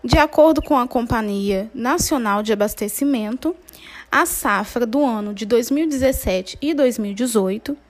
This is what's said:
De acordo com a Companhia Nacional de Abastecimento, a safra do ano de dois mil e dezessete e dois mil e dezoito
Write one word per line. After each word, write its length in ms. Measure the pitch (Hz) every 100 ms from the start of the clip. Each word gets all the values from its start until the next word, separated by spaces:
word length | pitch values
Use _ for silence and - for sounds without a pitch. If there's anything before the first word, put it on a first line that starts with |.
De 120 | 240 330
acordo 460 | 302 - 320 302
com 160 | 302 277
a 80 | 240
Companhia 800 | 254 233 240 208 202 196 190 220
Nacional 640 | - 240 339 - 285 220 202
de 120 | 214
Abastecimento, 1040 | 208 208 - 214 - 285 262 214 254 311 359 - - - - -
a 120 | 277 339
safra 600 | - 254 202 208 240 233
do 180 | 262
ano 300 | 277 220 208
de 100 | 202
dois 280 | 208 240 240
mil 120 | 277
e 40 | 320
dezessete 680 | 269 262 269 - 185 - -
e 100 | 285
dois 260 | 302 262 233
mil 120 | 208
e 40 |
dezoito 640 | 202 247 220 190 208 - 285